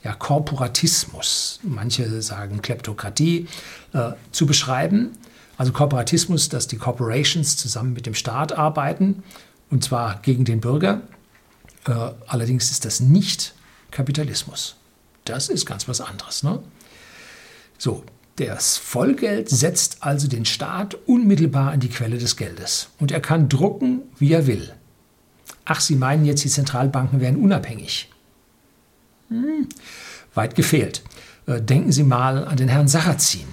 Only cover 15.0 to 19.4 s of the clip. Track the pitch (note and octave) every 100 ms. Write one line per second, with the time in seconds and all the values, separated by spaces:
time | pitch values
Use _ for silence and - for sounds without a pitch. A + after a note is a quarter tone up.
15 | _ _ - B2+ - A3+ - G2+ - A#2+
16 | - G2 - - C#3+ - - - - -
17 | - - - - - - - - A#2+ F#2
18 | - - _ - C3 - - - - B2
19 | A3+ - D#4 D#4